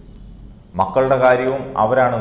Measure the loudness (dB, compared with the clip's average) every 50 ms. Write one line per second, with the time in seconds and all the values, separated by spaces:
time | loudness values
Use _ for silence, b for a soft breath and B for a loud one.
0 | -20 -20 -20 -20 -20 -20 -20 -20 -20 -20 -20 -20 -20 -10 -4 -4 -4 0 0 0
1 | 2 2 2 2 4 4 4 2 0 -2 -4 -6 -8 -8 -2 -2 0 2 2 2
2 | 2 0 0 -2